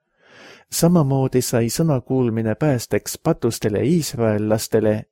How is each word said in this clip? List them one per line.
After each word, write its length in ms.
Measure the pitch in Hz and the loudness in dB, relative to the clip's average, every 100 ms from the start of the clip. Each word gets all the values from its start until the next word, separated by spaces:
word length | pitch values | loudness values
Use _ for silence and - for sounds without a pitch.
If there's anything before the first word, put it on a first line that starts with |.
| _ _ _ - - - _ | _ _ _ -20 -20 -20 _
Samamoodi 720 | - 170 180 135 135 131 127 | 0 2 4 2 2 2 0
sai 240 | - 120 117 | 0 0 0
sõnakuulmine 840 | - 165 131 - 131 120 113 113 | 0 0 0 -2 0 0 0 -2
päästeks 640 | 107 151 123 - 104 - - | -2 0 -2 -2 -4 -4 -6
patustele 640 | 165 165 117 - 113 101 117 | -4 -2 -2 -2 -2 0 0
iisraellastele 1080 | 175 147 120 113 107 107 110 - 110 107 107 - | 0 -2 -2 0 0 0 -2 0 0 2 0 -4